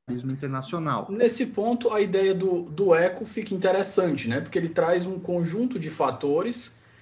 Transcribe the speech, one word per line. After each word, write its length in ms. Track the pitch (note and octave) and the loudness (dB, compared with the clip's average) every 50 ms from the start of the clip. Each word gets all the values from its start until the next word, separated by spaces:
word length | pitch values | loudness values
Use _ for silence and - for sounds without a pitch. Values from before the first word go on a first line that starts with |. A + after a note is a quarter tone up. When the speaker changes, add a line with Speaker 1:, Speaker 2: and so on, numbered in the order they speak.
| _ - | _ -8
Speaker 1:
internacional. 960 | B2 B2 B2 C3+ C3 C3+ C#3+ C3+ C3+ C3 C3+ - F3 E3+ D#3+ D3+ B2+ A2 - - | -8 -6 -4 -6 -6 -6 -6 -6 -6 -6 -6 -6 -6 -4 -2 -2 -2 -2 -2 -4
Speaker 2:
Nesse 360 | G3 A3 B3 A#3 A#3 - C4 | 0 2 2 2 2 0 -4
ponto, 460 | - - - G3+ A#3 A#3+ A#3+ - - | -2 -2 -2 0 0 0 0 -2 -2
a 80 | G#3+ G#3+ | 0 2
ideia 340 | G3+ F#3 F3+ F#3+ F#3+ F#3+ F#3+ | 2 2 2 2 4 4 2
do, 280 | F3+ F#3 F#3+ F3+ E3+ | 2 2 0 0 0
do 320 | E3+ E3 D3+ D#3 G3+ F#3 E3 | -2 -6 -4 0 4 6 6
Eco 300 | E3 E3+ F3+ - - A3+ | 6 6 2 0 -2 -8
fica 300 | - - A#3 G#3+ - G3 | -8 -6 -8 -6 -4 -4
interessante, 720 | F3+ F#3+ F#3+ F3+ G3 F#3+ - - - F#3 E3+ C#3+ B2 A2 A2+ | 0 2 4 4 4 2 2 2 2 4 2 0 0 0 -2
né? 120 | A#2+ C#3+ | -2 -2
Porque 180 | D#3+ - - F3 | -4 -2 -2 -2
ele 100 | E3 E3 | -2 0
traz 380 | - F3 D#3+ E3 F3 F3+ F3 | 0 0 2 4 2 2 0
um 120 | F#3 F#3 F3+ | -2 -6 -6
conjunto 600 | - - F3+ F3 E3+ D#3+ E3 G#3+ B3 B3 B3+ F3 | -4 -2 -2 0 0 -2 0 -2 -2 -2 -2 -4
de 120 | D#3 D#3 | -6 -6
fatores 880 | - - D3+ C3 A#2+ - - C#3+ C#3+ D#3+ G3 A#3+ A#3+ - - - - - _ - - - | -2 0 0 -2 0 -2 -2 0 0 2 0 -2 -4 -6 -8 -10 -14 -20 _ -20 -20 -20